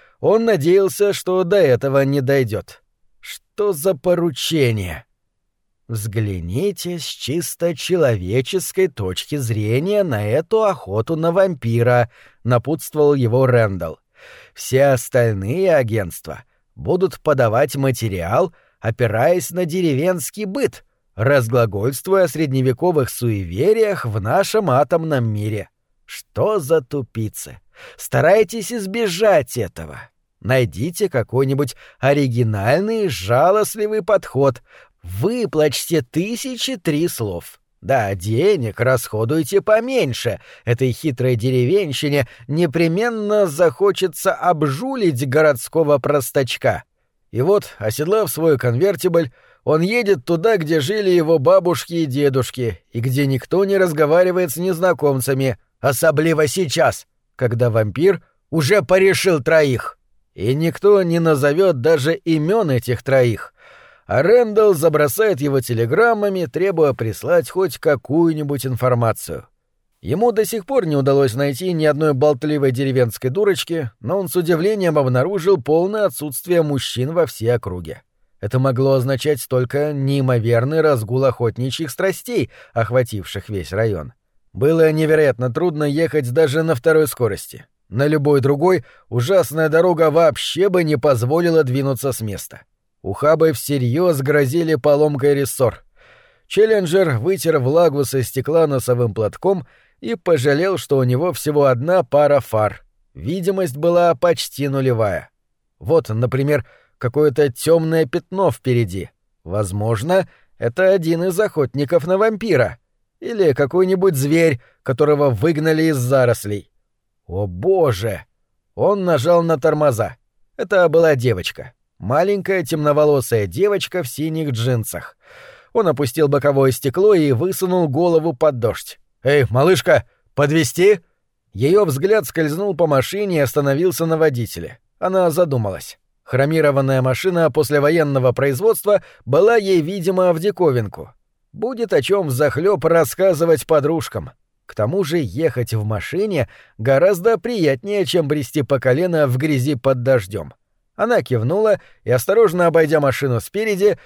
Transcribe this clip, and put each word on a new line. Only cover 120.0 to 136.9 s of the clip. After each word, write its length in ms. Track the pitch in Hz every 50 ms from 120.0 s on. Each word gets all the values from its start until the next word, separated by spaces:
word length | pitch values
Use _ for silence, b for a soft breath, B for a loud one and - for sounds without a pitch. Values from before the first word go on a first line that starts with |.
| 107 90 - _ _ _ _ _ _ _ _ -
Это 320 | 208 180 202 185 180 165
была 260 | 151 165 170 160 147
девочка. 560 | 127 117 123 107 90 87 - - - - 127 _ _ _ _ _ -
Маленькая 640 | 87 98 127 151 180 196 202 196 175 - 196 185
темноволосая 840 | 165 123 160 156 147 151 143 147 151 151 147 135 120 - 120 110 104 90
девочка 560 | 82 123 190 208 202 190 - - - 180 156
в 60 | 120
синих 400 | - - 151 160 160 160 156 147
джинсах. 640 | 127 113 113 127 127 113 107 - - 85 - - - B B B B B B B B B B B
Он 160 | B 233 214 170
опустил 400 | 135 139 147 123 - 156 156 139
боковое 440 | 143 143 139 143 139 139 135 135
стекло 420 | 127 - - 135 117 160 196 214 208
и 180 | 175 151 143
высунул 560 | 127 113 160 185 190 - 190 180 185 180 170 147
голову 460 | 123 151 175 175 165 160 156 170 143
под 260 | - 160 151 139 120
дождь. 400 | 107 110 98 - - - - _ _ _ _ _ -
«Эй, 220 | 127 143 147 127 85
малышка, 560 | 104 127 143 180 190 - - 180 156 120 - _ _ _ _ _ -
подвезти?» 640 | - 143 143 151 165 151 123 - 160 180 202 208 170 _ _ _ _ _ _ _ _ _ _ -
Ее 320 | 95 123 147 185 208 208
взгляд 400 | 165 127 135 156 196 220 214 147
скользнул 500 | - - 165 160 147 147 170 202 202 175
по 100 | 147 170
машине 520 | 151 147 135 127 - 185 202 208 196 175 156
и 20 |
остановился 640 | 139 120 - 151 143 139 139 147 175 185 139 - 165
на 120 | 165 160 160
водителе. 640 | 160 156 131 120 113 - - 87 82 73 - _ _ _ _ -
Она 300 | - 185 185 190 180 170
задумалась. 720 | 147 170 180 156 139 123 110 101 90 82 - - - _ _ _ _ _ _
Хромированная 800 | - - 127 135 147 160 160 151 147 135 139 135 135